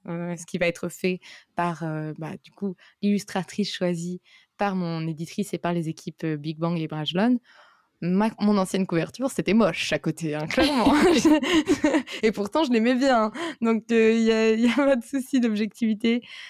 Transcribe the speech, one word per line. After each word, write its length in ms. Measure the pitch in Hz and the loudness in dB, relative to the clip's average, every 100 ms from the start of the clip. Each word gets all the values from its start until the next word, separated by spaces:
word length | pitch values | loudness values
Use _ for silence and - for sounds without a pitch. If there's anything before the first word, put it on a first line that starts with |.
| - | -10
euh, 260 | 170 175 170 | -8 -6 -8
ce 80 | 170 | -8
qui 100 | 175 | -2
va 100 | 170 | -2
être 220 | 170 175 | -2 -10
fait 320 | - 185 180 - - _ - | -4 -4 -4 -8 -20 _ -4
par, 260 | 175 160 | -4 -4
euh, 320 | 165 156 156 151 | -6 -6 -6 -8
bah, 160 | 156 185 | -10 -12
du 100 | - | -16
coup, 220 | _ 202 175 - _ | _ -8 -8 -18 _
l'illustratrice 680 | 202 202 - 196 180 - 196 | 0 0 -2 -6 -6 -6 -6
choisie 520 | - 180 175 175 180 _ - _ - | -2 -2 -2 -6 -10 _ -20 _ -4
par 200 | 202 185 | -2 -2
mon 300 | 170 165 160 | -4 -4 -6
éditrice 460 | 156 165 - 196 | -6 -8 -6 -6
et 60 | 170 | -4
par 160 | 170 | -2
les 160 | 175 160 | -2 -4
équipes, 340 | 160 - - | -8 -12 -8
euh, 140 | 165 151 | -6 -4
Big 180 | 151 156 | -6 -4
Bang 200 | 165 175 | -4 -2
et 60 | 156 | -4
Brajlon, 500 | 156 151 170 233 247 - - - _ _ _ | -6 -4 0 2 0 -4 -20 -20 _ _ _
ma, 260 | 170 185 220 220 | -2 2 0 0
mon 180 | 208 208 | 2 2
ancienne 260 | 185 190 190 | 2 -2 0
couverture, 440 | 170 160 - 262 | -2 -2 -4 -4
c'était 240 | - 170 | -2 2
moche 380 | 214 196 165 - | 4 2 0 -4
à 60 | 151 | -2
côté, 340 | 165 156 160 | -2 -4 -6
hein, 120 | 151 156 | -4 -4
clairement. 440 | - 285 269 208 | 0 2 2 4
<laughs> 1300 | 294 349 302 302 302 285 339 302 294 302 285 - - | 4 4 4 4 4 4 2 2 2 2 2 -2 -2
Et 80 | 226 | -2
pourtant, 320 | 202 202 302 | 0 -2 0
je 80 | 302 | 2
l'aimais 220 | 233 233 254 | 2 2 2
bien. 340 | 269 240 214 240 339 262 | 4 2 2 -2 -8 -2
Donc, 300 | 226 226 220 | 0 0 2
euh, 200 | 226 220 | 4 6
y 180 | 226 226 | 4 4
a, 180 | 220 220 | 4 4
y 140 | 220 240 | 4 2
a 60 | |
pas 220 | 226 277 269 | 4 4 2
de 80 | |
souci 340 | - 277 254 262 | 0 -6 0 0
d'objectivité. 800 | 233 208 214 - 220 214 226 240 - - | 2 0 -4 -2 -2 0 2 0 -2 -18